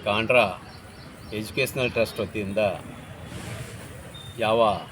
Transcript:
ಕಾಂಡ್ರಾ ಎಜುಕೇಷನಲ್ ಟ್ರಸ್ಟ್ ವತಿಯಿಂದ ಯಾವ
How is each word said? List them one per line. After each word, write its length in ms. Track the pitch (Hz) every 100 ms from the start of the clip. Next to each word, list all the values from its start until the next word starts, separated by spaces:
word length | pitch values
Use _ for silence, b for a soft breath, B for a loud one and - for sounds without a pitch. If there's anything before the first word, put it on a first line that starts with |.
ಕಾಂಡ್ರಾ 580 | 107 104 110 123 104 87 - - - - - - -
ಎಜುಕೇಷನಲ್ 580 | 104 110 - 127 143 123
ಟ್ರಸ್ಟ್ 280 | 117 113 -
ವತಿಯಿಂದ 380 | 98 110 98 101 104 80 - - - - - - - - - - - - - - - -
ಯಾವ 420 | 110 113 110 92 78